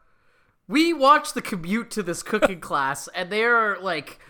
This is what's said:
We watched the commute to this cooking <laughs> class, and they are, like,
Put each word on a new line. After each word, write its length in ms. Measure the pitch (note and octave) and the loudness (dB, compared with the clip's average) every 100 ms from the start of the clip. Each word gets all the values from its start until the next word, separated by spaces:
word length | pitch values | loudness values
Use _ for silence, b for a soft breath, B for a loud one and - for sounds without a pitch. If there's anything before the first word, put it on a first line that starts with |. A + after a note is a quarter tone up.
| _ _ _ _ _ _ - | _ _ _ _ _ _ -2
We 260 | B3 E4 | 2 2
watched 420 | D#4 C4+ E4+ F#4+ B3 | 4 6 6 4 -8
the 60 | |
commute 500 | - G3 E3+ A3 - | -6 -8 -4 -4 -4
to 120 | G#3+ | -8
this 200 | F3 E3 | -6 -6
cooking 360 | - G#3+ B3+ F3 | -4 2 2 0
<laughs> 20 | |
class, 460 | - D#3 C3+ C#3 - | -4 -2 -2 -4 -8
and 160 | F3+ F3 | -8 -4
they 140 | G#3+ | -2
are, 360 | A#3 A#3 G#3+ F#3 | 2 2 0 -2
like, 400 | F#3 D#3+ D3 - b | -4 -6 -8 -20 b